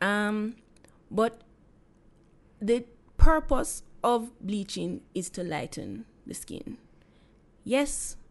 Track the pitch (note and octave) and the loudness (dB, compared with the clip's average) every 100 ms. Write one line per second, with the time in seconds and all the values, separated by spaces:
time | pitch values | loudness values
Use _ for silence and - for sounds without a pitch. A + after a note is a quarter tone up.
0 | G3 G#3 G#3 G#3+ G#3+ A3+ _ - - - | -2 0 0 -2 -4 -8 _ -20 -20 -20
1 | - G3 A3+ - - - - - _ _ | -6 0 0 -2 -18 -20 -20 -20 _ _
2 | - - _ - - - G#3 A#3+ A#3+ - | -20 -20 _ -20 -20 -6 0 0 -2 -18
3 | - - D#4+ D#4 - E3+ - - - - | -12 8 10 10 2 0 0 -8 -16 -4
4 | A#3+ A#3+ A#3 - F#3+ G#3 F#3+ F#3 F3 F3+ | 0 0 -4 -10 -8 -6 -6 -8 -8 -8
5 | - F#3+ E3+ - F3 D3+ C#3+ - - G#3+ | -10 -8 -8 -8 -8 -6 -8 -10 -12 -12
6 | - _ - - - - - - - - | -16 _ -16 -14 -14 -14 -14 -16 -20 -20
7 | - _ - _ _ _ G3+ B3+ C#4+ - | -20 _ -20 _ _ _ -2 -2 0 -4
8 | - - - | -10 -14 -20